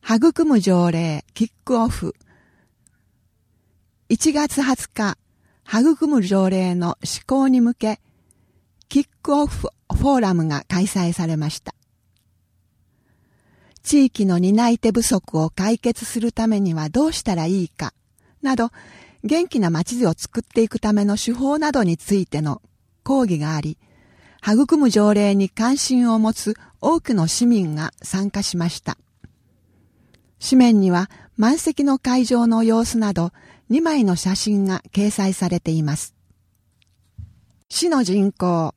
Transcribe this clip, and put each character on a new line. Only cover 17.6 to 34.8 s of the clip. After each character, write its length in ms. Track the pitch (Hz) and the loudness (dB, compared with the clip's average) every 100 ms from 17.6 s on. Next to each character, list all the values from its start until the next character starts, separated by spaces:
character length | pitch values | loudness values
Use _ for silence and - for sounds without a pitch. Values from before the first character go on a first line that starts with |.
| 170 | -4
い 40 | |
か 240 | _ 147 _ _ _ _ _ | _ -12 _ _ _ _ _
な 140 | 277 254 | -4 -2
ど、 160 | 233 - - - - _ | -2 -6 -20 -20 -20 _
元 240 | 214 302 349 | -2 0 0
気 120 | 262 | 0
な 100 | 185 | 0
街 360 | 165 170 240 226 | -2 -4 -2 -2
を 80 | |
作 260 | 160 - - | -2 -8 -10
っ 40 | |
て 200 | - - | -4 -2
い 60 | 226 | -2
く 100 | 214 | -2
た 140 | 214 | 0
め 120 | 208 202 | 0 0
の 120 | 208 | -2
手 160 | - | -4
法 240 | 240 269 294 | -4 -2 0
な 140 | 302 | 0
ど 120 | 277 | 0
に 140 | 190 170 | 0 -2
つ 180 | - 202 | -2 -2
い 100 | 180 | 0
て 160 | 147 | -4
の 200 | 151 135 _ _ _ _ | -4 -6 _ _ _ _
講 220 | - 269 240 | -2 0 2
義 120 | 165 | 0
が 180 | 151 156 | -2 -4
あ 60 | |
り、 160 | 151 156 _ _ _ _ _ _ | -6 -10 _ _ _ _ _ _
育 360 | - 214 285 320 | 0 2 4 4
む 120 | 269 | 4
条 240 | 208 208 | 4 4
例 220 | 208 208 202 | 4 2 2
に 140 | 196 | 0
関 280 | - 226 277 | 0 0 0
心 340 | - 254 240 | 0 0 2
を 80 | 226 | 2
持 140 | 220 | 0
つ 220 | 226 - 214 - _ | -2 -6 -8 -10 _
多 220 | 240 330 | 0 0
く 120 | - | 0
の 140 | 220 165 | 0 0
市 180 | - 240 | 0 2
民 300 | 233 175 151 | 2 0 -4
が 180 | 156 _ | -8 _
参 300 | - 190 202 | -8 -6 -4
加 100 | 202 | -4
し 140 | 196 175 | -6 -4
ま 120 | 170 | -4
し 100 | - | -6
た。 180 | - - _ _ - _ _ _ _ _ _ _ _ _ _ _ | -12 -12 _ _ -20 _ _ _ _ _ _ _ _ _ _ _
紙 180 | - 262 | 2 6
面 200 | 247 220 | 6 6
に 100 | 190 | 4
は 200 | 175 190 - - - | 2 -2 -10 -20 0
満 220 | 220 311 | 2 2
席 260 | - - | -2 -2
の 160 | 285 269 | 0 0
会 240 | - 254 | 0 0
場 240 | 240 247 233 | 2 2 2
の 160 | 226 | 2
様 220 | 226 226 233 | 2 2 0
子 120 | 233 | -2
な 140 | 214 | -2
ど、 200 | 180 170 _ - - _ | -2 -4 _ -20 -20 _
二 140 | 254 | 0
枚 220 | 330 302 | 0 2
の 120 | 208 175 | 2 0
写 200 | 185 190 | -2 -4
真 300 | - 202 196 | -2 0 0
が 160 | 185 | -4